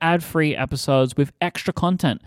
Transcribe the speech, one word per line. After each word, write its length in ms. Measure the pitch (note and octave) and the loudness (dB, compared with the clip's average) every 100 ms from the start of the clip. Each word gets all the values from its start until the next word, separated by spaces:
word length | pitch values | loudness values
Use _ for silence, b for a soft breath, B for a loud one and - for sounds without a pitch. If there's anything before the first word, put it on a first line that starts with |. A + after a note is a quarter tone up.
ad-free 520 | E3 E3+ - E3 D3+ | 0 0 0 0 0
episodes 640 | - C3 C3+ - C3+ C3 - | 0 -4 -4 2 2 2 2
with 160 | C#3 - | -2 -2
extra 320 | F3 - - | -6 -4 -6
content. 480 | - F3 F3+ D3+ - | -2 0 0 0 -2